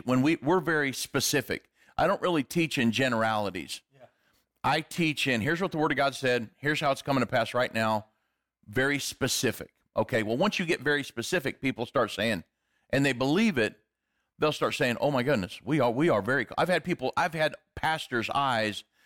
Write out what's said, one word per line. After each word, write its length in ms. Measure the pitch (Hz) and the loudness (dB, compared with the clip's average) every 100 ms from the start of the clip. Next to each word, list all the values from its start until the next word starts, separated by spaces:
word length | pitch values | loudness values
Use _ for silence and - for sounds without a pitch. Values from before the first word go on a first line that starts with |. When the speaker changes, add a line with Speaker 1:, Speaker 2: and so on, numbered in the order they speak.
| 120 | 0
Speaker 1:
when 180 | 127 | 2
we, 140 | 139 - | 2 2
we're 220 | 131 185 | 0 0
very 320 | 160 156 139 | 0 0 -2
specific. 800 | 123 - 135 - 147 - 90 - _ _ - | -4 -4 -2 0 -2 -2 -6 -8 _ _ -2
I 80 | 160 | 0
don't 120 | 196 | 0
really 220 | 180 165 | 0 0
teach 380 | 127 170 165 143 | 0 -2 0 2
in 120 | 117 | 2
generalities. 920 | 107 131 113 110 107 101 90 69 - - | 2 0 2 2 0 -2 -4 -10 -12 -16
Speaker 2:
Yeah. 120 | 135 123 _ _ _ _ _ | _ -20 _ _ _ _ _
Speaker 1:
I 180 | - 156 | 0 0
teach 460 | 156 - 160 135 143 | -2 0 0 0 0
in, 140 | 120 | 2
"Here's 200 | 113 170 | 2 0
what 100 | 185 | -2
the 60 | 160 | 0
Word 140 | 151 | 0
of 60 | 131 | 2
God 180 | 139 127 | 0 0
said. 340 | 131 123 110 _ | 0 0 -2 _
Here's 220 | 143 151 | -2 0
how 120 | 147 | 0
it's 120 | 139 | -2
coming 180 | - 135 | 0 0
to 60 | 117 | 2
pass 260 | 123 113 | 0 0
right 180 | 120 127 | 0 -2
now." 360 | 113 110 110 - _ _ _ _ _ - | 0 0 -2 -4 _ _ _ _ _ -6
Very 300 | 113 135 143 | 0 0 0
specific. 720 | - - 131 - 117 - - _ _ - | -4 -4 -2 0 -2 -4 -10 _ _ -4
Okay, 280 | 110 117 | 0 0
well, 140 | 107 120 | 0 0
once 200 | 208 - | 0 0
you 80 | 170 | -2
get 160 | 104 | 0
very 220 | 127 147 | 0 0
specific, 580 | 131 - 113 180 139 - | -2 -8 -4 -2 -2 -2
people 240 | 135 110 120 | -4 -4 -2
start 240 | 135 107 | 0 0
saying, 340 | - 113 98 - _ _ _ _ | 0 -2 -2 -6 _ _ _ _
and 160 | 131 139 | 2 2
they 80 | |
believe 460 | 123 131 165 226 139 | 2 2 4 4 4
it, 160 | 107 - _ _ _ _ _ - | 0 -2 _ _ _ _ _ -2
they'll 120 | 151 | 0
start 220 | 147 123 | 2 -2
saying, 240 | - 131 117 | 0 0 0
"Oh 120 | 143 | 0
my 100 | 139 | 2
goodness, 380 | 123 131 90 - | 2 0 -2 -8
we 160 | 98 151 | -2 2
are, 120 | 123 | 2
we 180 | 117 165 | 2 2
are 140 | 110 | 2
very," 240 | 101 135 113 - | 2 -2 -2 -2
I've 120 | 165 | 0
had 140 | 175 | 0
people, 300 | 175 170 131 - | -2 -4 -4 -2
I've 200 | 175 156 | -2 0
had 180 | 151 - _ - | -2 -4 _ -6
pastors' 560 | 156 160 - 123 104 | -2 -2 -2 -4 -2
eyes, 500 | - 139 117 107 98 - _ | 0 0 0 0 -4 -12 _